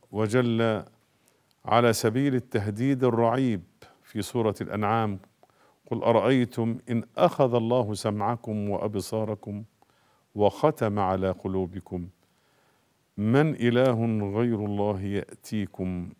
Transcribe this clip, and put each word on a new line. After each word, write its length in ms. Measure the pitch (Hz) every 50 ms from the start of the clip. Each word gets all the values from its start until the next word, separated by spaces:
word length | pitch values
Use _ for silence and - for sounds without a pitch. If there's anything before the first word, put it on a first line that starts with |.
| _ _
وجل 720 | - 104 110 107 113 127 123 120 113 113 117 113 110 98 - - _ _ _ _ _ _ _ _ _ _ _ _ _ _ _
على 280 | - 107 117 120 117 110
سبيل 420 | - - 113 107 131 139 143 127
التهديد 680 | 123 113 - - 113 98 107 101 104 127 139 139 127 131
الرعيب 600 | 123 113 113 117 113 117 131 135 123 107 90 82 - _ _ - - _ _ _
في 180 | - - 107
سورة 340 | 98 - - 120 110 110 95 -
الأنعام: 580 | 107 - - 104 107 101 113 113 110 104 98 95 - _ _ _ _ _ _ _ _ _ _ _ _ -
"قل 120 | 120 113 -
أرأيتم 720 | 117 117 110 95 120 135 131 120 113 - - 113 117 113 127 - -
إن 140 | 117 117 - - _ -
أخذ 380 | - 170 - - 139 123 117
الله 380 | 120 113 113 123 127 117 104 107
سمعكم 760 | 95 - 110 104 104 101 107 120 113 - 117 107 107 101 101
وأبصاركم 920 | 101 - - 104 104 98 90 - - 110 110 104 107 - - 107 101 104 110 - _ _ _ _ _ _ _ _ _ _ _ _ _
وختم 640 | 101 104 101 - - - 156 156 - 123 107 101 104
على 320 | 98 92 95 92 95 95
قلوبكم 760 | 90 - - 95 95 95 92 87 92 98 - - 92 90 87 90 - _ _ _ _ _ _ _ _ _ _ _ _ _ _ _ _ _ _ _ _ -
من 380 | 104 110 120 139 156 160 143
إله 760 | - 113 120 117 123 127 135 120 113 113 117 110 107 101 98 98
غير 300 | 110 120 120 117 101 104
الله 360 | 104 101 101 101 104 101 92
يأتيكم 1080 | 98 98 101 98 - - - - - - 110 107 98 90 - - 92 92 92 87 87 90 -